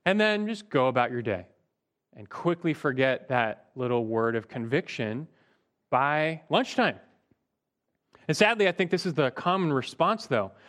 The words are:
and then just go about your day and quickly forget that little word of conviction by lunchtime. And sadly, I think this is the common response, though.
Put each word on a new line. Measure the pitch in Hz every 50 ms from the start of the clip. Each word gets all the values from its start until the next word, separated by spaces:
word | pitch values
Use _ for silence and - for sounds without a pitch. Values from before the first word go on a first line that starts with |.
| -
and | 175 196 214
then | 214 214 214 208 208
just | 214 226 208 - -
go | - 139 127 131
about | 120 127 120 117
your | 123 120 110
day | 113 98 90 85 - _ _ _ _ _ _ _ _ _ _ _ _ -
and | - 104 -
quickly | - - - 170 170 170 - 165 147
forget | - - 147 127 131 131 131 127 - - -
that | 131 123 117 110 104 - - _ -
little | 127 127 120 120 120 117
word | 110 113 113 113 113 113
of | 113 107
conviction | - - 127 113 113 131 165 - - - - 117 107 110 131 160 - _ _ _ _ _ _ _ _ _ _ _ _
by | 123 123 135 143 147 151 156 160 160 160 - -
lunchtime. | 147 214 262 - - - 240 165 - - - _ _ _ _ _ _ _ _ _ _ _ _ _ _ _ _ _ _ _ _ _ _ - _ -
And | 151
sadly, | - 208 208 233 214 202 185
I | 180
think | - 185 170
this | 196 170 -
is | 185 147
the | 151 143 127
common | - - - 175 185 190 185 156 143
response, | 131 120 - - - 165 190 226 220 -
though. | - 139 110 98 98 - - -